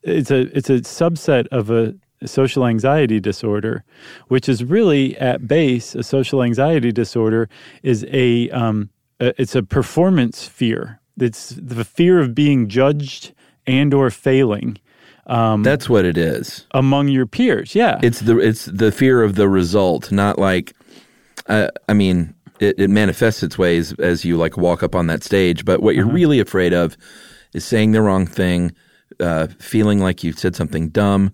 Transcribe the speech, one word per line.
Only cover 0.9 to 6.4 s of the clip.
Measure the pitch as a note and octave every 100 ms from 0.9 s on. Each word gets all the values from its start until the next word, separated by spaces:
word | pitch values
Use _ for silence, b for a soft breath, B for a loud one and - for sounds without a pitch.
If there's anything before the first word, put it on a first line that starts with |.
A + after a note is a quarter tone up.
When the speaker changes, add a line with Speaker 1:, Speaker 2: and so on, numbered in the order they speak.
| - E3 E3 - C3 A2+
Speaker 1:
of | C3 G#2
a | A#2 A2+ G3 _ _ -
social | - C3 C#3 B2
anxiety | A2+ C3 D3+ B2+ A2
disorder, | G2+ F#2 A2+ G#2 A2 A2+ - B B B B
which | B2+ -
is | A#2
really | B2 G3+ G#3 C#3+ C3 -
at | C3 - G#2
base, | D3+ D3 A#2+ -
a | A#2+
social | A#2 C3+ B2 C#3